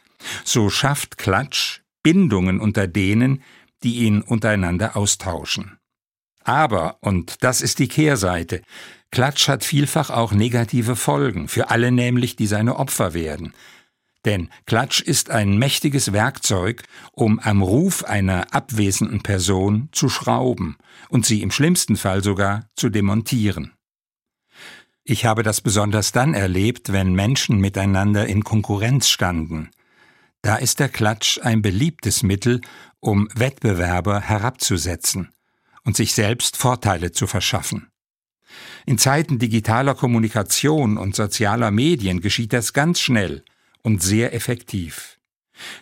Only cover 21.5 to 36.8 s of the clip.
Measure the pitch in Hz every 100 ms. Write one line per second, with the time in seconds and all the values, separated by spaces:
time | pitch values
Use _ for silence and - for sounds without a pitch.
21.5 | - 175 180 - 104 98 95 101 95 98
22.5 | 104 - - 127 104 101 104 107 123 104
23.5 | 87 71 _ _ _ _ _ _ _ _
24.5 | - - - _ _ - 110 117 110 110
25.5 | - - 104 104 107 - 120 143 110 95
26.5 | 92 107 - - 98 92 92 107 135 -
27.5 | 107 98 98 98 95 101 104 110 101 104
28.5 | 110 98 101 113 135 - - 92 85 80
29.5 | 78 78 _ _ _ _ _ _ _ 101
30.5 | 110 127 - 139 - 107 110 - - 120
31.5 | 110 104 95 160 - 104 - 95 98 120
32.5 | 123 - - - _ 110 101 104 110 131
33.5 | - 113 87 87 90 101 101 98 107 117
34.5 | - - 90 87 - - 95 85 _ _
35.5 | _ _ - 117 104 110 - 104 113 -
36.5 | - 123 123